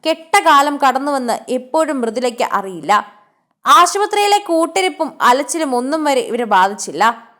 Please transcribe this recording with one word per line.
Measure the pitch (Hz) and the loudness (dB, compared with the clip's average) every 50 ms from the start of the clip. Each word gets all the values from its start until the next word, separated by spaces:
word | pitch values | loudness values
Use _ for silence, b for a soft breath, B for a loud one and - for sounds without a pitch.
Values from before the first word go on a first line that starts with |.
| _ 320 | _ -4
കെട്ടകാലം | 320 311 - _ - 403 320 330 302 277 277 294 294 277 285 | -4 -4 -4 _ 0 2 4 4 4 4 4 2 0 0 0
കടന്നുവെന്ന് | 269 247 262 269 294 285 269 247 240 208 - - - | 0 0 0 -2 -2 -4 -4 -2 -4 -4 -6 -4 -6
എപ്പോഴും | 254 254 254 254 - 320 320 311 302 269 | -6 -6 -6 -4 -2 -2 0 0 -2 -4
മൃദുലയ്ക്ക് | 233 226 214 247 247 247 226 247 - - | -4 -4 -4 -4 -4 -4 -2 -4 -4 -2
അറിയില്ല. | - 196 190 190 185 165 160 - 202 202 - - _ _ _ _ _ _ _ _ _ _ _ | -2 -4 -6 -6 -12 -12 -2 0 0 0 0 -4 _ _ _ _ _ _ _ _ _ _ _
ആശുപത്രിയിലെ | 240 285 311 349 349 - 403 415 403 427 415 415 403 403 | 4 4 4 4 4 2 -2 -2 -2 0 0 2 2 2
കൂട്ടിരിപ്പും | 403 403 - 339 320 330 330 330 381 370 370 294 - 330 262 - - | 0 0 0 0 0 0 0 -2 -2 -2 -2 -2 -4 -6 -6 -4 0
അലച്ചിലും | - 233 262 269 285 277 - 339 320 277 254 | 2 2 2 2 0 -4 -4 -4 -4 -2 -2
ഒന്നും | 240 247 269 302 320 302 | -2 -2 -2 -2 -2 0
വരെ | 294 277 254 | 0 0 0
ഇവരെ | - - 220 226 247 | -2 -2 -4 -6 -2
ബാധിച്ചില്ല. | 226 208 190 185 196 208 208 - 208 135 160 202 226 233 - - _ _ | 0 2 2 2 2 0 -6 -10 -10 -4 0 0 0 0 -2 -14 _ _